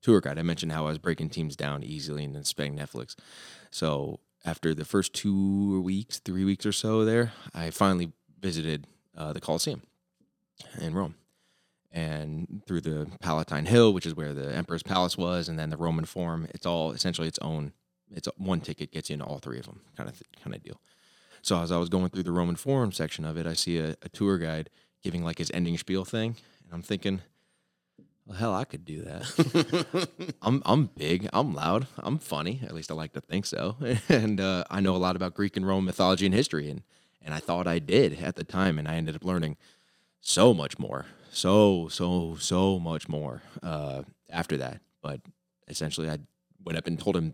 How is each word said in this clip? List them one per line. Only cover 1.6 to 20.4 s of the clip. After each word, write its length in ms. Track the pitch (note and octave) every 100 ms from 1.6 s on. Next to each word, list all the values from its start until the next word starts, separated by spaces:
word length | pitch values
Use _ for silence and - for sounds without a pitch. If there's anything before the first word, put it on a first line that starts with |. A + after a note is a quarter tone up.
| C#2+ D2
easily 420 | - D2+ C#2 D2
and 100 | D2
then 100 | C#2+
spending 340 | C#2+ - D2 D2
Netflix. 380 | D2 - B1 - - - - - -
So 500 | - D#2+ D2 C#2 - _ _
after 300 | - D#2+ E2
the 100 | D2+
first 280 | D2+ G2+ F#2
two 680 | - G#2 G2 G2 G2 G2+ F#2+
weeks, 360 | F#2 F#2+ G#2+ -
three 260 | - F#2
weeks 200 | F#2+ G2 G#2
or 60 |
so 320 | G2+ A2 A2
there, 280 | A2 A2+ A#2 - -
I 160 | - E2
finally 420 | - G2+ F#2 E2+ - _ _
visited, 460 | F#2+ D#2+ D#2+ D2+ C#2+ _ _ E2
uh, 160 | D#2
the 80 | D#2
Colosseum 420 | - E2 - - - _ _ _ _ _ _ _ - -
in 140 | E2
Rome. 200 | E2+ F2+ E2 _ _ _ _ _ _ _
And 680 | E2+ D#2+ D2+ D2+ D#2 E2+ G2+ -
through 160 | F2
the 280 | D#2+ D#2 D2+ -
Palatine 460 | E2 D#2 D#2+ D2+ D#2+
Hill, 260 | A#2+ A#2
which 140 | F#2+ E2
is 80 |
where 180 | D#2+ D2+
the 220 | C#2+ C#2
Emperor's 280 | C#2+ F2 E2+
Palace 360 | - F#2+ F2+ -
was, 300 | F2 F2+ E2
and 100 | D#2+
then 120 | D#2
the 60 | D#2
Roman 280 | E2+ D#2+
Forum, 420 | D#2+ - E2+ E2 D#2+
it's 100 | -
all 280 | F2+ E2+ D#2+
essentially 340 | B1 F#2 E2+ E2
its 100 | -
own, 320 | - D#2 D2 - _ _ _
it's 160 | G2 - -
one 240 | F#2+ F2+
ticket 320 | D#2 D#2 D2
gets 180 | D#2+ -
you 40 |
into 100 | D2
all 140 | C#2 C#2+
three 180 | - A#1+
of 100 | A#1
'em 120 | - _ -
kind 120 | -
of 60 | -
th-, 80 | - -